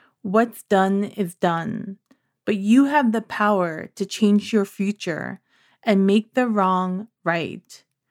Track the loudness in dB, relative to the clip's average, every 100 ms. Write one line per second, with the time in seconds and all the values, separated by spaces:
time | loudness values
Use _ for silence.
0 | _ _ -2 0 0 -2 0 2 2 0
1 | -2 -6 -6 -2 -2 0 -4 -8 -10 -16
2 | _ _ _ _ -6 -2 2 4 4 2
3 | 2 0 -4 -2 2 2 0 -6 -12 -10
4 | -8 0 2 2 2 -2 -2 -4 -6 -4
5 | -6 -6 -8 -12 _ _ _ _ 0 4
6 | 4 4 2 -2 0 2 2 0 -2 -6
7 | -10 _ -4 -4 -4 -10 -16 -20 _ _
8 | _